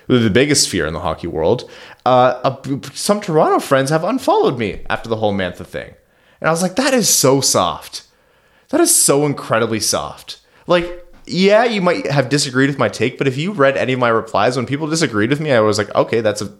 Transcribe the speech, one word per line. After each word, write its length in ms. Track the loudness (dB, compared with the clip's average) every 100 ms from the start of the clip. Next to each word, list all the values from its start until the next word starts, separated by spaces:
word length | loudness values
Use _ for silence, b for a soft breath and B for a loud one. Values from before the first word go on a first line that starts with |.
| B
the 240 | 2 4
biggest 340 | 4 2 2
sphere 220 | 0 -2 -4
in 60 |
the 60 | -4
hockey 260 | -6 -6 -6
world. 420 | -2 0 0 -4 B B B
Uh, 360 | 2 4 4 2
a, 360 | -4 -4 -6 -8 -8
some 260 | -6 -2 -2
Toronto 380 | 0 2 2 2
friends 300 | 2 0 2
have 120 | 0
unfollowed 540 | 0 -2 0 2 2 0
me 220 | -4 -6 -6
after 200 | -6 -4
the 80 | -2
whole 160 | 0
Mantha 320 | 0 -4 -6 -12
thing. 280 | -12 -12 -18 b b b b
And 80 | -2
I 20 |
was 120 | 0
like, 140 | -2 -2
"That 180 | 0
is 140 | 0 0
so 320 | 2 2 2
soft. 600 | 2 0 0 -4 -12 -18 -18 b b b b b b
That 100 | 0
is 140 | 2
so 320 | 2 2 2 0
incredibly 540 | -2 -2 0 0 -2
soft." 580 | -2 -4 -6 -12 -18 -20 b b b
Like, 340 | 0 0 -10 -18 -20 -6
yeah, 360 | 2 4 4
you 160 | 4 0
might 240 | 0 0 0
have 200 | 0 0
disagreed 400 | 0 0 0 0
with 100 | 2
my 100 | -2
take, 300 | 0 -2 -2
but 80 | -2
if 100 | -2
you 140 | -4
read 260 | 2 2 2
any 160 | 0
of 40 | 0
my 80 | 2
replies, 480 | 0 0 0 0 0
when 80 |
people 220 | -4 -4 -4
disagreed 420 | -2 0 0 0
with 100 | 0
me, 100 | 2
I 80 | 2
was 180 | 4 2
like, 140 | 0 -2
"Okay, 240 | 0 0
that's 200 | 0 -2
a, 120 | -6